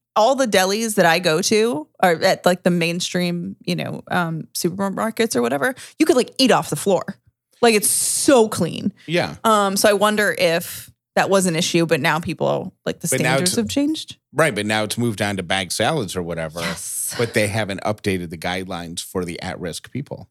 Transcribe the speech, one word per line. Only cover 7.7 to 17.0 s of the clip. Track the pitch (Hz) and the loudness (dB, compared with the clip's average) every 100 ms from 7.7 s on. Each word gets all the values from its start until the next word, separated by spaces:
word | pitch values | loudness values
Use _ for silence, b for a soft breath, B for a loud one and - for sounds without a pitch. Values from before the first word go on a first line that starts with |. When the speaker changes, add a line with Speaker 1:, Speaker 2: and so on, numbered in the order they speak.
| 208 | 4
Speaker 1:
it's | - | 2
so | - - - - 262 220 | 0 -2 0 4 6 6
clean. | - 165 - - b - | 2 -4 -2 -6 b -2
Speaker 2:
Yeah. | 170 95 78 | -2 -2 0
Speaker 1:
Um, | 208 214 196 196 | 2 4 2 2
so | 214 | 4
I | |
wonder | 202 208 214 202 - | 4 2 2 0 2
if | 175 165 - - - _ _ - | 0 0 -4 -12 -16 _ _ 0
that | 165 | 2
was | 196 185 | 4 2
an | 160 | 0
issue, | - 170 165 | 0 2 2
but | 160 | 2
now | 160 156 | 2 0
people, | 175 151 139 143 185 - - | -2 -4 -2 -2 -4 -8 -8
like, | - | -6
the | 170 | -4
Speaker 2:
But | - | 0
now | 127 135 | 2 2
Speaker 1:
standards | 180 | 0
Speaker 2:
it's | 220 | 0
Speaker 1:
have | 214 | -2
changed. | - 294 311 - - _ | 0 0 -2 -8 -18 _
Speaker 2:
Right, | 135 156 104 | 0 0 0
but | 104 | -2
now | 107 | -2
it's | 107 - | -2 -2
moved | 120 104 | -2 0
on | 104 98 | -2 -2
to | |
bag | 85 95 90 | -2 -4 -2
salads | - 117 160 98 92 | -2 0 -2 -4 -6
or | |
whatever. | 85 82 80 82 | -6 -6 -6 -6
Speaker 1:
Yes. | 85 90 - - | -6 -8 -8 -8